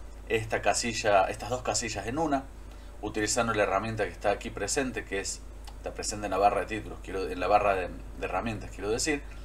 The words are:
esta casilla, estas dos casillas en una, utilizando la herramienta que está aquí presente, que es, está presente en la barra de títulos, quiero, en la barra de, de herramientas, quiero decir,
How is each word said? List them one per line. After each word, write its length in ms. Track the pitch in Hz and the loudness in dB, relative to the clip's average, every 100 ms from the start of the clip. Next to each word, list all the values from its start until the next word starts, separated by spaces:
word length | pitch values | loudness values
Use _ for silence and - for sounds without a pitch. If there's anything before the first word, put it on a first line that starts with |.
| - - - | -14 -12 -2
esta 340 | 110 110 110 | -2 0 0
casilla, 640 | 104 101 120 107 107 101 92 | 2 2 0 0 6 6 6
estas 200 | - 110 | 0 -4
dos 120 | 123 | -2
casillas 460 | - 107 117 110 95 | 0 0 -2 -4 -2
en 100 | 143 | 0
una, 260 | 160 139 - - - - - - | 2 2 0 -10 -14 -14 -14 -8
utilizando 520 | 107 107 107 123 117 | -4 0 2 2 2
la 100 | 107 | 4
herramienta 400 | 98 98 110 110 95 | 4 2 0 -2 -2
que 60 | |
está 200 | - 104 | 0 0
aquí 180 | 101 117 | 0 -2
presente, 560 | - 101 147 131 110 - | -4 0 0 0 -2 -4
que 140 | 98 | -4
es, 220 | 95 - - - - - | -4 -8 -10 -12 -12 -10
está 160 | - | -8
presente 320 | - 107 104 104 | -6 -6 -4 0
en 60 | |
la 60 | 95 | 6
barra 240 | 101 101 | 6 6
de 40 | - | 0
títulos, 340 | 110 - 90 | -4 -6 -10
quiero, 260 | - 92 95 | -6 -4 -4
en 100 | 90 | -2
la 80 | 90 | 4
barra 280 | 104 101 95 | 6 6 4
de, 140 | 87 - - - | 0 -6 -10 -6
de 60 | - | -2
herramientas, 460 | 92 113 104 - | -2 -2 -4 -6
quiero 180 | - 98 | -6 -2
decir, 320 | 117 - 147 - - | 0 2 0 -4 -10